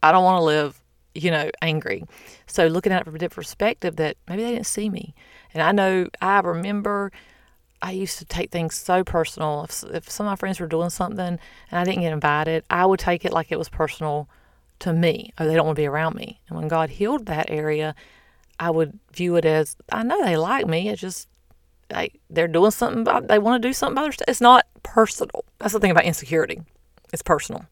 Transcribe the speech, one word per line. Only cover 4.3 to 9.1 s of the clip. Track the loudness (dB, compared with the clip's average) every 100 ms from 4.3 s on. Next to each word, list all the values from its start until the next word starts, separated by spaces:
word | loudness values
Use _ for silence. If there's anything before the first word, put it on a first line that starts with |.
| -6
they | -4
didn't | -4 -4
see | -4 -4
me. | -6 -10 -18 -20 -20 -14
And | -2
I | 2
know, | 4 4 2 0 -4
I | 0 2
remember | 2 -2 -4 -4 -2 -4 -4 -10 -20 _ _ _ _ _
I | -8
used | -6 -6 -8
to | -8
take | -6 -4
things | -4 -4 -6
so | 0 0
personal. | 2